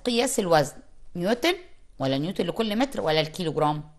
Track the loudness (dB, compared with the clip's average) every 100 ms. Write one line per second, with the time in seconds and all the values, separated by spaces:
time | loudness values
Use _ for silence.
0 | -2 0 0 0 4 4 4 -4 -20 -20
1 | -12 -4 0 2 2 0 -4 -20 -18 -6
2 | -2 0 -2 -2 -2 -2 -2 0 -2 -2
3 | 0 2 0 -2 -4 0 0 0 -6